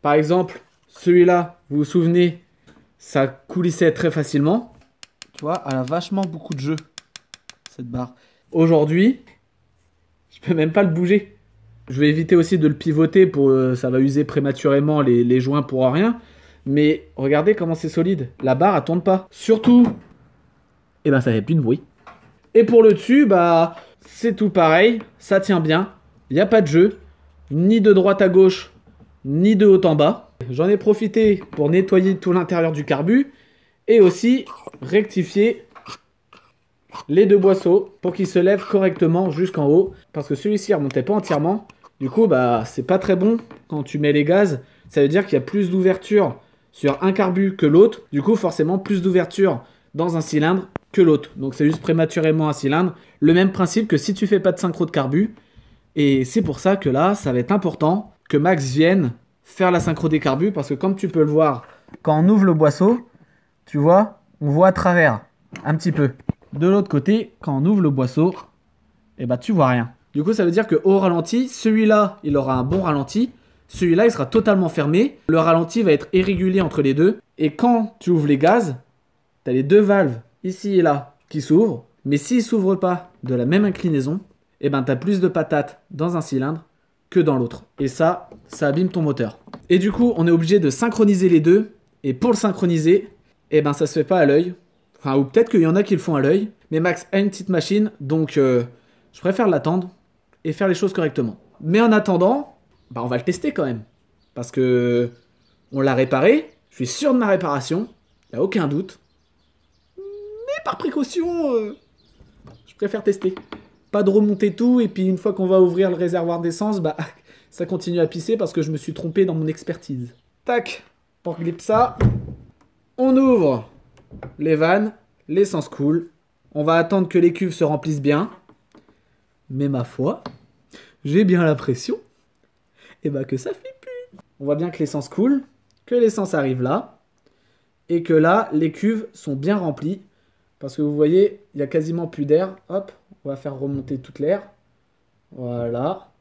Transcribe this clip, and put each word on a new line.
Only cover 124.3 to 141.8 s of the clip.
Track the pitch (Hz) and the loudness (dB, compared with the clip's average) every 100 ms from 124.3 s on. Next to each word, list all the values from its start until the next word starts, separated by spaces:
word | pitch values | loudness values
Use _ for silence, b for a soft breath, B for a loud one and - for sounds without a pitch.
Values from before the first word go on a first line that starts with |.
| - | -6
les | 156 156 | -2 0
vannes, | 160 196 214 - _ _ - | 2 0 -2 -8 _ _ -6
l'essence | 165 196 180 143 | -2 0 -2 -8
coule. | - 143 165 170 _ _ _ _ | -4 -2 -2 -4 _ _ _ _
On | 147 | -4
va | 151 | 0
attendre | 165 165 196 170 | 0 0 -2 0
que | 180 | 2
les | 170 | 2
cuves | 170 185 | 0 -6
se | - | -2
remplissent | 151 151 160 147 | -2 -2 -4 -4
bien. | 139 147 214 - _ _ _ _ _ _ _ _ _ _ _ | -2 -2 -4 -12 _ _ _ _ _ _ _ _ _ _ _
Mais | 135 143 | -6 -4
ma | 131 | -4
foi, | 120 - 139 254 - - _ _ _ B B B | -6 -4 -4 -4 -14 -20 _ _ _ B B B
j'ai | 139 170 196 | -2 0 2
bien | 180 | 2
l'impression, | 165 143 - 127 - 440 _ _ _ _ _ _ _ b b b | 2 0 -4 -6 -6 -10 _ _ _ _ _ _ _ b b b
eh | 151 | -8
ben, | 139 131 | -6 -6
que | 131 | -8
ça | - | -8
fait | - 523 523 | -12 -16 -20
pu. | - 494 494 - _ _ | -18 -18 -18 -20 _ _
On | 143 | -6
voit | 147 | -4
bien | 170 | -4
que | - | -6
l'essence | 151 147 131 | -6 -6 -8
coule, | - 240 277 - _ _ _ _ | -2 0 0 -6 _ _ _ _
que | 247 | 2
l'essence | 226 214 190 | 2 0 -4
arrive | 160 135 127 | -2 -2 -2
là, | 123 180 - _ _ _ _ _ _ _ _ _ _ | -2 -4 -6 _ _ _ _ _ _ _ _ _ _
et | 170 | -4
que | 170 | 2
là, | 160 160 202 220 | 2 4 2 0
les | 151 160 | -2 -4
cuves | - 208 220 220 | -2 -4 -4 -8
sont | - - 135 | -14 -10 -6
bien | 156 208 | -4 -2
remplies. | 165 131 151 190 _ _ _ _ _ _ | -4 -6 -8 -10 _ _ _ _ _ _
Parce | 139 135 | -14 -6
que | |
vous | 147 147 | -4 0
voyez, | 151 180 202 196 _ 139 | 2 4 2 -2 _ -10
il | |
y | |
a | 139 | -4
quasiment | 165 | -4